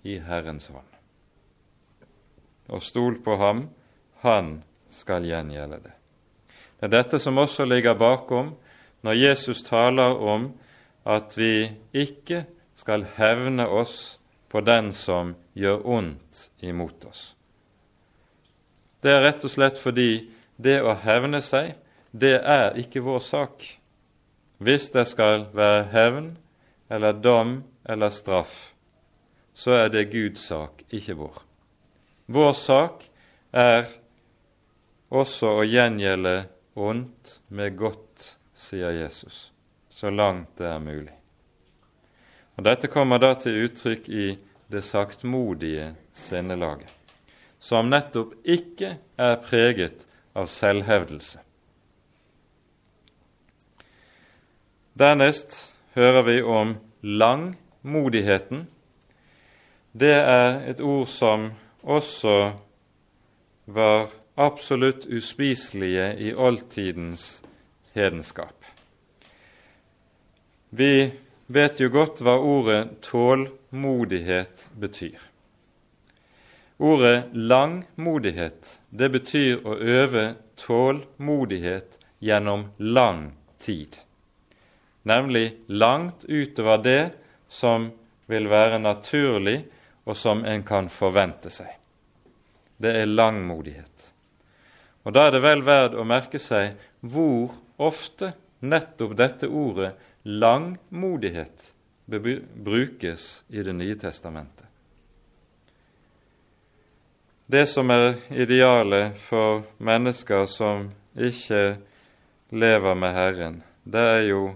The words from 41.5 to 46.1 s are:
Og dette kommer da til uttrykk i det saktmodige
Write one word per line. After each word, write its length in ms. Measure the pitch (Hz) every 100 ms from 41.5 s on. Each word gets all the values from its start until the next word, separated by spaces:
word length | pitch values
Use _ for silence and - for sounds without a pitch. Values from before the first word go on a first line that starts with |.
| _ _ _ _ _ _ _ _ _ _ -
Og 80 |
dette 240 | 101 123 -
kommer 320 | 147 135 123
da 140 | 131 127
til 320 | 120 107 120
uttrykk 420 | 120 120 113 -
i 180 | 107 98 98 _ _ _
det 100 | 104
saktmodige 1040 | - 101 101 - 123 127 113 82 80 78 78 80 _